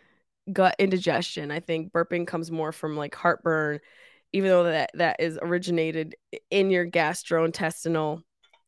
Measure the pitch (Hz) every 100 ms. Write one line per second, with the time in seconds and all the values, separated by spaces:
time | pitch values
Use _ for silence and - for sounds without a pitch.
0 | _ _ _ _ - 190 185 - 196 185
1 | 175 139 175 - 147 151 - 160 170 170
2 | 170 175 170 165 165 160 156 - 156 151
3 | 143 - 175 - 170 156 151 147 - -
4 | - _ _ 196 190 180 170 156 120 156
5 | 170 - 165 160 170 175 185 165 160 160
6 | 160 - - - - 196 190 180 170 170
7 | 156 170 - 165 165 - 165 - 165 160
8 | 151 165 - _ _ _